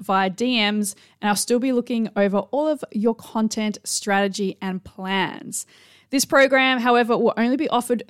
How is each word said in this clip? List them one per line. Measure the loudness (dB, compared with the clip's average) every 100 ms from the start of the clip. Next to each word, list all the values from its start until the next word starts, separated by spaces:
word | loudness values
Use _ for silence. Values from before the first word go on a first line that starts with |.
via | -2 0 0
D | -2 -2 0 0
Ms, | 0 -4 -8 _ _
and | -2
I'll | 0
still | 0 0
be | 2
looking | 0 -2 -2 -2 0
over | 2 2
all | -2 -2 -2
of | -2 -6
your | -2 -2
content, | -2 -6 -2 -2 -2 -4 -4
strategy, | -8 -6 -2 0 0 -2 -6 -6
and | -8 -8
plans. | -12 -12 -4 -2 -2 -4 -12 -12 -12 _ -20 _ _
This | -4
program, | 2 4 4 4 2 2
however, | 4 4 4 2
will | 0 0
only | 0 0
be | 0
offered | -2 0 -4 -4